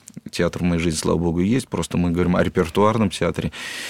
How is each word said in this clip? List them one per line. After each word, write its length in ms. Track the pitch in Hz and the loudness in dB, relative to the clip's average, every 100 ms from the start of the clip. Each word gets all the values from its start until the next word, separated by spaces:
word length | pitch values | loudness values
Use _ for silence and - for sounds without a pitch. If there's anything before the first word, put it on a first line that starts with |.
| - - - | -20 -20 -10
Театр 300 | - 87 - | -2 -2 0
в 20 | 87 | 0
моей 160 | 85 | 2
жизни, 160 | 85 78 | 0 0
слава 220 | 87 82 | 0 0
богу, 220 | 85 82 | 2 2
есть. 260 | 95 127 - | 2 0 -2
Просто 280 | - 82 87 | -4 -2 0
мы 120 | 90 | 0
говорим 260 | 85 87 90 | 2 2 2
о 80 | |
репертуарном 680 | 85 - 82 - 104 113 104 | 2 0 0 2 2 4 0
театре. 400 | - 87 - 80 - - - - | 0 -2 -2 -4 -6 -12 -10 -10